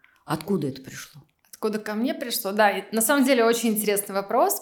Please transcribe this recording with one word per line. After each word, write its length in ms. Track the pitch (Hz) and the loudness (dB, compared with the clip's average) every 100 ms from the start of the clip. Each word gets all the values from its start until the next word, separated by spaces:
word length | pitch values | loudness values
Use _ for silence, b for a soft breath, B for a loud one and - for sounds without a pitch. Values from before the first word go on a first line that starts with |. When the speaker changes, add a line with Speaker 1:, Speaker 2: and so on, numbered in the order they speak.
| b b - | b b -8
Speaker 1:
Откуда 420 | 160 - 190 143 | -6 -2 -2 -4
это 140 | 131 | -8
пришло? 400 | - 135 - 143 _ _ _ | -14 -18 -18 -20 _ _ _
Speaker 2:
Откуда 260 | - 220 208 | -8 -6 -6
ко 140 | 214 | -6
мне 200 | 214 262 | -4 -4
пришло? 380 | 320 254 226 190 | -4 -6 -6 -4
Да, 180 | 208 208 | 2 2
и 120 | 190 196 | 2 -4
на 60 | 220 | -2
самом 220 | 226 285 | 2 4
деле 220 | 262 247 226 | 4 4 4
очень 240 | 233 233 | 4 0
интересный 440 | 208 208 202 202 | 0 0 -2 -2
вопрос, 460 | 196 196 233 370 - | -4 0 2 2 0